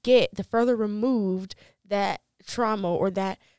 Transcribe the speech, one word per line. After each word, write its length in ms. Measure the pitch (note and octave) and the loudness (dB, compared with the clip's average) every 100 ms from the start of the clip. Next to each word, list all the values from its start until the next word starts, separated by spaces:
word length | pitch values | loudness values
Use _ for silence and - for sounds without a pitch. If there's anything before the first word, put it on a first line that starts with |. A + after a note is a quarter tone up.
get, 320 | B3 B3+ - | 4 4 4
the 100 | - | -4
further 300 | - A3+ B3 | -2 0 2
removed 800 | A3+ G#3+ G#3 B3+ A#3+ F#3+ F#3 F#3+ - - _ G3 | 2 -2 0 0 0 0 -2 -6 -18 -20 _ -6
that 360 | G3+ G3 - _ _ - | -2 -2 -4 _ _ -12
trauma 440 | - A3 G#3+ F3+ | -2 -2 0 -2
or 160 | E3+ G3 | 0 0
that 280 | F#3+ F#3+ F#3+ _ | -2 -4 -6 _